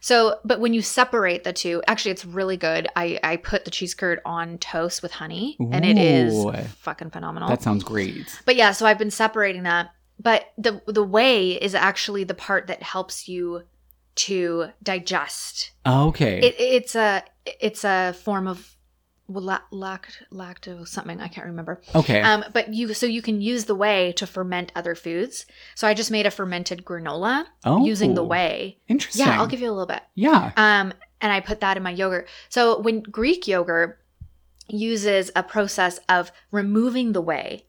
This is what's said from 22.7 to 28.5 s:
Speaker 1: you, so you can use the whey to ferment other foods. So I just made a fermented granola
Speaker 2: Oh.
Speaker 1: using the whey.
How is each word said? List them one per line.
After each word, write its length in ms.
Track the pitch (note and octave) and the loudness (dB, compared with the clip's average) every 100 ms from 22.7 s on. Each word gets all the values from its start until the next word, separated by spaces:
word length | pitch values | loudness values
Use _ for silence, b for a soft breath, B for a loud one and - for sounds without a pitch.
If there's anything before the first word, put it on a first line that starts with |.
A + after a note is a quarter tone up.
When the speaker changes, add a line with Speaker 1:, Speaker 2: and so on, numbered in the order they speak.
Speaker 1:
you, 180 | G#3+ A#3 | -4 -4
so 140 | G#3+ B3 | -2 -2
you 160 | A3+ | -2
can 180 | A3+ G#3 | -2 -2
use 240 | G3+ B3 | -2 -4
the 100 | A3 G3 | -2 0
whey 360 | G#3 G3+ F3+ | 2 2 0
to 120 | F3 F#3+ | -2 -8
ferment 460 | - F3+ F3+ F3+ | -8 -6 -6 -6
other 200 | - F3 E3 | -8 -6 -8
foods. 500 | E3+ E3+ B3 - - B B - | -6 -6 -6 -8 -16 B B -2
So 100 | G#3+ | 0
I 80 | |
just 160 | G#3 A3 | 0 0
made 160 | G#3+ G#3 | 0 0
a 40 | |
fermented 540 | - F#3 F3 F3 F3+ | 0 -6 -6 -6 -8
granola 600 | - F3 D#3+ D3+ G3 C4+ E4 _ | -10 -10 -8 -4 -2 -2 -4 _
Speaker 2:
Oh. 220 | - E3+ B3+ | 2 4 4
Speaker 1:
using 280 | G#3 G3+ | 2 2
the 100 | F#3 | 2
whey. 560 | E3+ E3+ F3 | 0 0 0